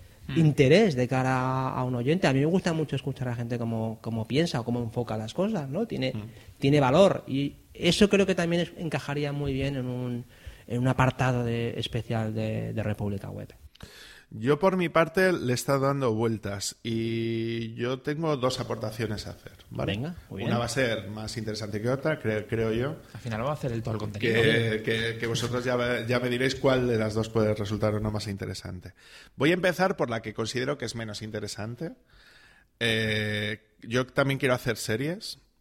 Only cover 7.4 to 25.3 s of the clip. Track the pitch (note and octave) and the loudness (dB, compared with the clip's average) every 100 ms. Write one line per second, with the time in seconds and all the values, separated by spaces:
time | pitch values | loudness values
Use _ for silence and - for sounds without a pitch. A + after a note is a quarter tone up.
7.4 | C#3+ - - - E3+ E3 G3+ G3 G3 F3+ | -4 -6 -16 -2 2 6 6 6 4 2
8.4 | E3+ E3+ E3+ - E3+ C#3+ - C#3+ D3 C#3+ | 0 0 0 -4 -4 -4 -2 -2 -2 -2
9.4 | C#3+ C3+ C#3 C#3 B2+ B2 B2 A#2+ A#2+ - | -2 0 -2 -2 -4 -4 -4 -4 -8 -16
10.4 | - - - A#2+ B2+ B2+ B2+ - C3 B2 | -18 -18 -4 0 2 4 2 2 2 2
11.4 | A#2+ A#2 A#2 - A2+ A#2 A2 A2+ A2 A2 | 0 -2 -2 -4 -4 -4 -2 -2 -2 -2
12.4 | A2 A2 A2 A2 G#2+ G#2 G#2 G2 G2 G2 | -2 -2 -4 -4 -4 -2 -4 -4 -8 -10
13.4 | G#2 - - - - - - - - A2 | -12 -16 -20 -20 -20 -20 -20 -20 -16 -4
14.4 | A2+ D3+ F#3+ F#3 E3+ D#3+ E3 F3 F#3 F3+ | 0 2 2 2 2 2 2 4 4 4
15.4 | B2 B2 - C#3 C3+ C#3 C3 A2 A#2 A2 | 2 0 2 2 2 2 0 2 0 -2
16.4 | G2+ G2+ - - A#2 A2+ A2+ A2+ A2+ A2+ | -4 -6 -8 -8 -4 -4 -2 -2 -2 -2
17.4 | A2+ A#2 A2+ A2+ A#2+ C3 C#3 D3 D#3+ D3 | -4 -4 -6 -4 -4 -4 -4 -2 0 0
18.4 | B2+ B2+ A#2 A2+ A2+ G#2+ A2 G#2 - - | 0 0 -4 -4 -6 -4 -4 -4 -8 -14
19.4 | - - - - C3+ G2+ C#3+ F3 - - | -16 -20 -12 -6 -4 -2 -4 -8 -12 -6
20.4 | B2 A#2+ A#2 C3+ B2+ G#2+ G2 G#2+ G#2+ A#2 | -2 0 0 0 0 0 -6 -8 -8 -6
21.4 | G#2+ G#2 G#2+ G#2 A2+ C3+ D#3 D3+ A2 G#2+ | -6 -6 -6 -4 -2 0 -2 -2 -2 -2
22.4 | G#2 A2+ A2+ A2+ B2+ D#3+ - A2 B2 A2 | -2 -2 0 0 -2 -4 -12 -14 -8 -4
23.4 | B2+ D3+ C#3+ A#2 A2+ A2 G#2 G#2 A#2 A2+ | -4 -4 -4 -4 -2 -4 -4 -2 2 4
24.4 | A2+ A2+ A2+ A2 A2 A2+ A#2 A2+ A#2 | 4 4 2 0 0 -2 -2 -4 -4